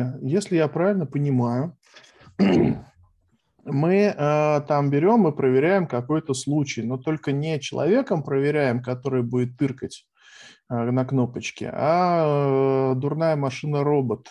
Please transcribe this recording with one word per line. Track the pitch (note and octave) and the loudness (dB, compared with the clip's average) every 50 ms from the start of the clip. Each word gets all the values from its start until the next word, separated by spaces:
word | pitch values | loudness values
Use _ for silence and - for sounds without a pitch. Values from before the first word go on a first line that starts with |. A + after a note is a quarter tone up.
| B2 B2+ - - | 0 -4 -6 -6
если | - C3 D3+ G#3 G3 - F#3 D#3+ | -4 -2 -2 -2 -2 0 0 0
я | D#3 D3 | 0 0
правильно | - D#3 F3 G3+ G#3 F#3+ D#3 B2+ | 0 0 0 0 0 0 -2 -4
понимаю, | - C#3+ C#3+ C#3+ C3 B2+ A#2+ A#2+ A#2+ B2+ D3 F3 - _ _ _ _ - - - _ _ - - _ - | -2 -2 0 0 2 2 2 0 0 -2 -4 -6 -8 _ _ _ _ -20 -20 -20 _ _ -20 -16 _ 0
<clears throat> | G3 G3 F3+ - - - - - - - _ _ _ _ _ _ _ _ _ _ _ _ _ _ _ | 2 4 4 4 4 2 0 -2 -8 -16 _ _ _ _ _ _ _ _ _ _ _ _ _ _ _
мы, | - D3 C#3 D3+ E3+ F#3+ G3 G#3 G3+ - C#3 | -4 -2 0 2 2 4 4 4 2 0 0
э, | D3 D3 D3+ D3+ D3+ D3+ D3+ C#3+ C#3+ C#3+ | 0 0 2 2 2 2 2 0 0 0
там | D3+ C#3+ C#3+ C#3+ | 0 2 2 2
берём | C#3+ C#3+ D#3+ G3 A#3 A#3+ F#3+ D#3 | 2 2 4 4 4 4 4 2
и | C#3+ | 2
проверяем | - C3+ C3 B2+ C3 C#3+ E3+ G3 G3 F3 - | 2 2 2 4 4 4 4 2 2 0 0
какой-то | - A#2+ B2 B2+ D3+ D#3+ D#3 - C3 | -2 -6 -2 -2 -2 -2 -2 -2 -4
случай, | B2+ - C3+ D3 D3+ C#3 C#3+ - A#2+ A2 | -4 -2 -2 -2 0 -2 -2 -4 -6 -6
но | A#2 B2+ B2+ | -6 -6 -4
только | - D#3+ D#3 D3 - D3 C#3 | -4 -4 -4 -4 -4 -4 -4
не | C#3+ D3+ D#3+ D#3+ C#3 | -2 -2 -2 -4 -4
человеком | C3+ - - B2+ C3 D#3+ G#3 C4+ C4 - G3+ D#3+ C#3+ | -6 -6 -4 -2 0 2 2 2 2 0 -2 -4 -2
проверяем, | - C#3 C3+ C#3 D3 D3 D3+ C#3+ B2+ A#2 A#2+ B2 | -2 -2 0 0 0 0 2 0 0 0 -2 -2
который | B2+ B2+ B2+ - C#3 C3 B2+ A#2+ | -4 -6 -4 -4 -2 -2 0 -2
будет | A#2 A#2+ B2 B2 B2 B2 - | 0 0 -2 -2 -2 -2 -2
тыркать, | D3 C3+ B2+ - - - - - - _ _ _ _ - - - - - - _ _ _ | -2 -2 -2 -6 -10 -12 -12 -16 -20 _ _ _ _ -20 -20 -20 -20 -20 -20 _ _ _
э, | B2+ A#2 A#2 A#2+ | -4 -2 -2 0
на | B2 C3 B2+ | 0 0 0
кнопочке, | C3 C#3 C3 B2 A#2+ B2 A#2+ A2+ - - - A2 - - | 0 0 0 0 0 -4 -8 -10 -10 -10 -10 -10 -8 -6
а, | - C3 D3 E3 F3+ F3+ F3+ F3 E3 D#3+ D3+ D3 C#3+ C#3+ C#3 C3+ C3+ C3+ C3+ C3+ C3+ C3+ C3 C3 | -2 0 0 2 2 2 2 2 2 2 2 2 2 2 2 2 2 2 2 2 2 2 0 0
э, | B2+ | -2
дурная | C3+ C#3+ D3 D#3 E3 D#3+ D#3 D3 | -2 -4 -2 0 0 0 0 0
машина-робот | C#3 C3+ B2+ - - D3+ D3 C#3+ C#3+ D3 D3 C#3+ C3 A2+ G#2+ - - - | -2 -4 -4 -6 -6 -4 -2 0 0 2 2 2 0 0 -4 -6 -6 -16